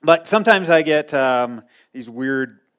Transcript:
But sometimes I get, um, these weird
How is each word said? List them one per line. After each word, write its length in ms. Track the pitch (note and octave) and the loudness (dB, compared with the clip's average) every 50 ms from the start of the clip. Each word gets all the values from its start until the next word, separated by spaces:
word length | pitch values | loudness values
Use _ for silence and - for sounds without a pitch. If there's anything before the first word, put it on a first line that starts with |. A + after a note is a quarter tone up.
But 280 | - D#3 E3 E3 E3 - | 0 2 2 2 0 -2
sometimes 420 | G3 A3 G3+ A3+ G#3+ F#3+ F#3 E3 | -2 0 2 2 2 2 2 2
I 120 | E3+ D#3+ | 2 2
get, 300 | D#3+ D#3 D3+ D3+ D3 - | 2 2 0 -2 -2 -2
um, 520 | D3+ C#3 C3+ C3 B2+ B2 B2 A#2+ A#2+ A2+ A2 _ _ _ _ _ | -2 0 0 0 0 0 -2 -4 -6 -12 -18 _ _ _ _ _
these 160 | - B2+ A#2+ A#2 | -20 -18 -18 -14
weird 520 | A2+ A#2+ C3 C3+ C3+ C3 C3 A#2+ G#2+ G2 _ _ _ | -12 -8 -6 -4 -4 -4 -6 -8 -10 _ _ _ _